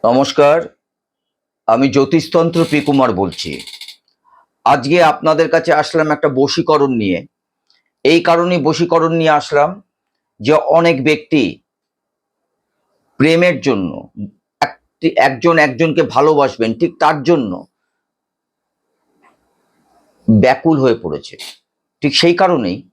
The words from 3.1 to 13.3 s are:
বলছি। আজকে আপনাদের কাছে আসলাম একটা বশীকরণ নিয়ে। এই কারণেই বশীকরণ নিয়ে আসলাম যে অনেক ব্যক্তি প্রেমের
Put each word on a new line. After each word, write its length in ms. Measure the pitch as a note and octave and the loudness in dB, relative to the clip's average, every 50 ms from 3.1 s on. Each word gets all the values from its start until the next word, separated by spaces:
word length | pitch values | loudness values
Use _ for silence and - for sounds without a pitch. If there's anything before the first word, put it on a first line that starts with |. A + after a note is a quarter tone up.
বলছি। 380 | G2 F2 G2 F#2 F2+ - - E2 C#2 B1 - - - - - - - _ _ _ _ _ _ _ _ _ _ _ _ _ _ | 0 -2 -4 -6 -6 -10 -12 -10 -12 -12 -14 -18 -20 -20 -20 -20 -20 _ _ _ _ _ _ _ _ _ _ _ _ _ _
আজকে 380 | - C#3 C3+ A#2+ C#3 E3 F3 | 0 0 0 0 0 2 2
আপনাদের 460 | E3 D3+ D3 - - D#3 D#3+ D3+ D#3+ D#3 | 4 2 2 0 -2 -2 0 0 0 0
কাছে 240 | E3 E3 E3 E3+ | 0 -2 0 0
আসলাম 360 | D3 D3+ D3 - - D#3+ D#3 D3+ | 0 0 0 -2 -2 -2 0 0
একটা 180 | D3+ - - D3+ | -2 0 -2 -2
বশীকরণ 640 | C3 C3 C#3 C#3 - E3+ - - E3 - C#3+ C3+ | 0 0 0 0 0 -4 0 0 2 2 2 0
নিয়ে। 260 | B2+ A#2 G#2 F#2+ F2+ E2+ - - _ _ _ _ _ _ _ _ _ _ _ _ _ _ _ | 0 -2 -2 -2 -4 -4 -6 -14 _ _ _ _ _ _ _ _ _ _ _ _ _ _ _
এই 160 | C3+ D#3+ E3+ | 2 2 2
কারণেই 400 | E3+ F3 E3 E3+ F3 F3+ F3+ F3 | 2 2 0 2 2 0 -2 0
বশীকরণ 500 | C3 D3+ D#3 D#3 E3+ E3+ E3 E3 E3 E3 | 0 -2 0 0 0 0 0 0 0 0
নিয়ে 180 | E3 E3 D#3+ D#3 | 0 0 2 2
আসলাম 520 | D3+ D3 - - D3+ D3 D3 E3 F#3 G#3 _ _ _ _ _ _ _ _ _ _ _ _ | 2 0 -2 -2 0 0 0 0 -4 -12 _ _ _ _ _ _ _ _ _ _ _ _
যে 140 | G2+ B2 D#3 | 0 2 2
অনেক 500 | D3+ - - D3+ E3 E3+ E3+ E3 C3 B2+ | 2 2 2 2 4 4 2 0 0 0
ব্যক্তি 380 | D3+ D3+ - - _ D#3+ D3 A#2 E2+ - _ _ _ _ _ _ _ _ _ _ _ _ _ _ _ _ _ _ _ _ _ _ _ _ _ _ _ _ _ _ _ _ - | 0 -2 -2 -2 _ 0 0 0 -2 -4 _ _ _ _ _ _ _ _ _ _ _ _ _ _ _ _ _ _ _ _ _ _ _ _ _ _ _ _ _ _ _ _ 0
প্রেমের 400 | C3+ D#3 | 2 2